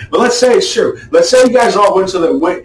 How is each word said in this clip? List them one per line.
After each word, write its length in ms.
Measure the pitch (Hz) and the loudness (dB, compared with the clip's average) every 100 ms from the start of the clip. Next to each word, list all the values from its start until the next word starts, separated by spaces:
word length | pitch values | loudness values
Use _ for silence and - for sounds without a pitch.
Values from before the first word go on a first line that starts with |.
| - | -6
But 80 | 156 | -2
let's 200 | 240 - | 0 2
say 160 | 254 | 2
it's 180 | 214 - | 2 0
true. 260 | - - - - | -2 -4 -4 -2
Let's 180 | 170 170 | -2 0
say 120 | 254 | 2
you 100 | 254 | 2
guys 240 | 247 226 196 | 2 0 2
all 180 | 202 | 2
went 140 | 190 185 | 0 -2
to 80 | 180 | -2
the, 180 | 165 139 | -2 0
went, 280 | 170 180 | -2 -4